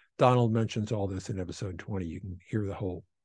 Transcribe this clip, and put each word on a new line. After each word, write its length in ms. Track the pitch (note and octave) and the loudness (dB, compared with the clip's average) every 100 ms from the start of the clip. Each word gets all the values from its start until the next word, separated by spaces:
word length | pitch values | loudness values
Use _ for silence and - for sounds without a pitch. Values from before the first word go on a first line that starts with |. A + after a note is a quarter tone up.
| _ - | _ 4
Donald 340 | C3 B2 A#2 | 6 6 6
mentions 400 | A2+ A2 A2+ G#2 | 4 2 0 -2
all 160 | G#2+ G2 | -2 -2
this 220 | F#2+ - | -4 -6
in 100 | F#2+ | -6
episode 380 | F2 - G2 F2 | -6 -6 -8 -8
twenty. 300 | - G2 E2 | -6 -4 -4
You 120 | F2+ | -8
can 200 | G2 F2 - | -10 -12 -4
hear 160 | A2 G2 | -2 -2
the 80 | |
whole 300 | F#2+ F#2+ F2 - _ | -4 -4 -6 -12 _